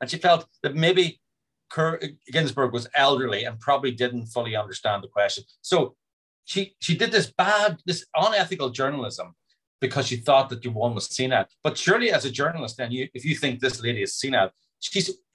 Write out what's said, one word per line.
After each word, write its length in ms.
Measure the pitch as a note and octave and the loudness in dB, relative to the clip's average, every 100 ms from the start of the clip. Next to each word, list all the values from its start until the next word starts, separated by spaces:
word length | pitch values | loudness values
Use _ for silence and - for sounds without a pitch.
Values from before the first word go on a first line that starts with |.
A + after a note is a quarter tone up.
and 80 | - | -8
she 80 | E3 | 0
felt 280 | F3+ E3 - _ | 4 4 2 _
that 140 | C#3+ C#3+ | -4 2
maybe 440 | E3 F#3 F3 - _ _ _ _ _ | 4 4 2 -2 _ _ _ _ _
Cur-, 280 | - D#3+ E3 D3 D3 - | -2 -2 -2 -8 -12 -4
Ginsburg 420 | D#3 D3+ A#2+ B2+ | -2 0 0 0
was 140 | A#2+ A2+ D3 | 0 -2 2
elderly 500 | C#3 C3+ B2+ G2+ A#2 | 4 4 0 -2 -4
and 140 | A2+ | -6
probably 320 | - C#3 C3 | 0 0 0
didn't 360 | A#2+ B2 B2 A2+ | -2 -2 -2 -6
fully 280 | B2 A#2 A2 | -4 -2 -4
understand 480 | G2+ - A2+ G2+ | -4 -4 -2 -2
the 40 | F#2+ | -2
question. 360 | G#2 G2+ - - _ | 0 0 -2 -10 _
So 340 | - F#3 C3+ - _ _ _ _ - | 0 0 0 -6 _ _ _ _ -6
she, 300 | G3 F#3+ _ | -6 -6 _
she 160 | - E3 | -2 0
did 160 | A3+ | 2
this 200 | G#3+ - | 2 0
bad, 460 | - F3+ G#3 G#3 E3 - | 0 2 4 2 0 -6
this 200 | E3 - D#3 | -6 -4 0
unethical 540 | G3+ G#3 F3+ F#3 C3+ | 2 2 0 -2 -4
journalism 640 | A#2+ C3+ D3 A2 - F2+ _ _ _ _ _ | -2 -2 -2 -6 -8 -14 _ _ _ _ _
because 260 | B2+ C#3+ B2+ | -2 -2 -2
she 100 | A#2+ | -2
thought 320 | C3 C3+ C3 | 4 4 4
that 140 | A#2 | -4
you 80 | A#2+ | -8
won 220 | A2 A#2+ A#2 | -2 -2 -2
was 140 | - | -6
seen 240 | - B2+ | -4 0
at. 160 | A#2+ F#2+ _ | 2 0 _
But 140 | D3+ D3+ | -4 0
surely 340 | - A3 A#3 | 2 4 4
as 120 | D#3+ C3 | 2 0
a 60 | |
journalist, 460 | A#2 D3+ E3 A#2 - | -2 -4 -2 -10 -8
then 140 | A#2 | -6
you, 180 | B2 C#3 | -6 -6
if 120 | C3 D#3+ | -6 -4
you 100 | D#3+ | -2
think 240 | C#3+ B2 | -2 0
this 220 | C3 A#2 | -2 -2
lady 200 | A#2 A#2 | -4 -2
is 120 | G2 - | -4 -4
seen 180 | C#3 B2+ | -2 2
at, 160 | F#2+ - _ _ | 2 -2 _ _
she's, 300 | - G3 F3+ - _ | -4 -2 -2 -4 _